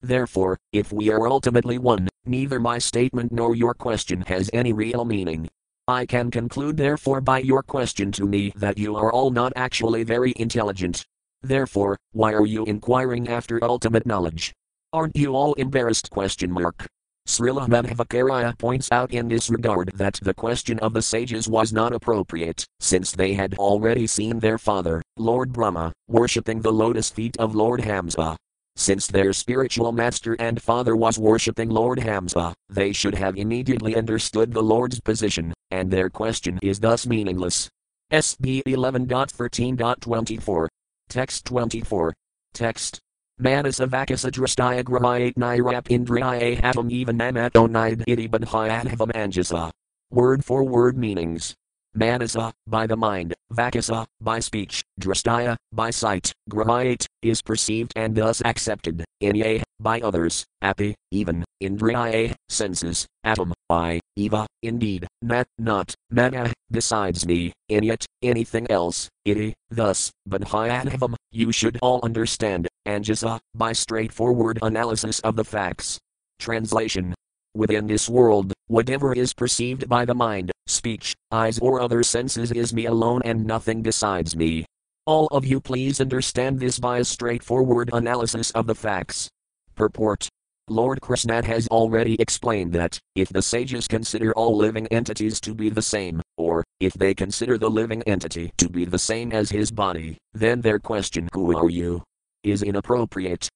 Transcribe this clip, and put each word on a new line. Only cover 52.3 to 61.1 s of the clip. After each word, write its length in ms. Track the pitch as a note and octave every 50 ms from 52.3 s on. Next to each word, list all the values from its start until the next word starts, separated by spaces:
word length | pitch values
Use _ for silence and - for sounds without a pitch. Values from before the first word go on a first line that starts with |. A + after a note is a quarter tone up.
| - A#2 A2+ A2+ A2 _ _
by 200 | - A2 A2 A2+
the 100 | A2 A2+
mind, 380 | A2 A2+ A2 G2+ F#2 F2 E2 F2 _ _ _
Vakasa, 560 | A#2 A2+ A#2+ B2 A#2+ A#2+ A2+ - A#2 A2+ A2+ - _ _
by 180 | A2+ A2 A2+ A2+
speech, 460 | A#2 - - G#2+ G2 - - - - _ _ -
Drastaya, 560 | F#2 F#2 F#2+ - - A#2 A#2 A#2+ A#2+ A#2+ A#2 A2+ _ _ -
by 160 | A2 A2+ A2+
sight, 420 | A2+ - - A2 G2+ F#2 - - - _ _ -
Gramayat, 560 | G#2+ G#2+ A2 A2+ A#2 B2 B2+ B2+ B2 A#2+ - - _ _ -
is 180 | A2+ A2+ -
perceived 540 | - - A2 A2 - - G#2+ A2+ A#2+ A2+ -
and 180 | A2+ A2 A2 A2
thus 280 | A2 G#2+ A2+ A#2 - -
accepted, 580 | A#2 A#2 - - - G#2+ G2 _ E2+ E2 E2+ E2+ - _ _ -
Inyah, 400 | G2+ G2+ G#2 G#2+ A2 A2 A2+ A2 - _ _
by 220 | A2 A2 A2+ A#2 A#2
others, 420 | A2 G2 F2 E2 E2 - - - _ _ _
Api, 340 | - G2 G2 - G#2 G#2 G2 _ _ _